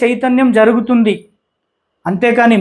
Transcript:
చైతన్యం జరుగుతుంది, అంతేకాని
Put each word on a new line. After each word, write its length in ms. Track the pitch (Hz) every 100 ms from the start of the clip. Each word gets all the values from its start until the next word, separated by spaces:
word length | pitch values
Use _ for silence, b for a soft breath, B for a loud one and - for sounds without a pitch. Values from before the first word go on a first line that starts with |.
చైతన్యం 500 | 240 240 254 247 254 214
జరుగుతుంది, 560 | 220 220 214 240 214 180 - _ _ _ _ _ _ _ -
అంతేకాని 500 | 185 233 226 233 214